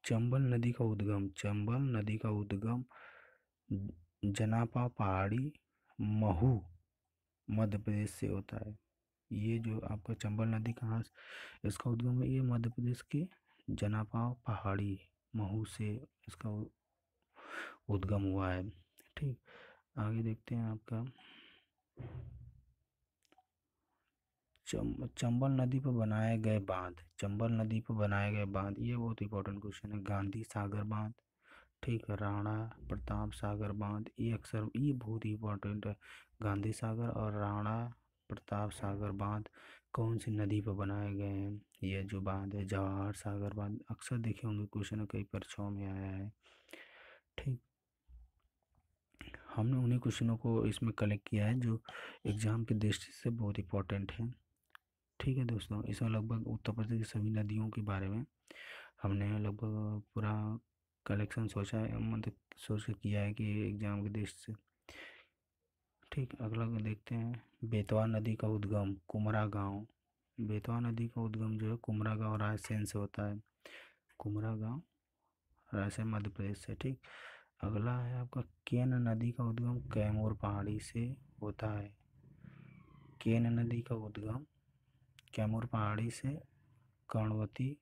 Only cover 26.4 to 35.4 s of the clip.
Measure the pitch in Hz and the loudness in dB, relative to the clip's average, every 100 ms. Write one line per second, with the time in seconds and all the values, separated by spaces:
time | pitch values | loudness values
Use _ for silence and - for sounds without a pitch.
26.4 | 110 107 98 92 90 87 - - 101 104 | 4 2 2 -2 -2 -8 -18 -6 -4 0
27.4 | 113 113 110 110 - 110 104 101 101 104 | 2 2 2 0 0 2 4 4 2 2
28.4 | 98 98 101 101 117 120 117 110 104 107 | 0 0 -2 -2 -2 0 -2 -2 -2 -2
29.4 | 98 101 104 - 104 104 98 101 98 107 | -4 -6 -8 -10 -6 -6 -2 -2 -2 -4
30.4 | 110 110 101 104 104 107 107 - _ _ | -4 -4 -2 -2 -2 -2 -4 -8 _ _
31.4 | - - - _ - 117 - 104 104 104 | -20 -20 -20 _ -2 -2 -2 -2 0 0
32.4 | 104 110 113 - - 104 - 104 107 - | 0 -2 -4 -8 -6 -6 -2 -2 -2 -2
33.4 | 104 104 104 104 101 104 110 - 117 110 | -2 -2 -2 -2 -2 -2 -6 -4 -2 -2
34.4 | - 110 104 117 143 131 110 110 107 107 | -2 -2 -2 0 2 0 -2 -4 -2 -2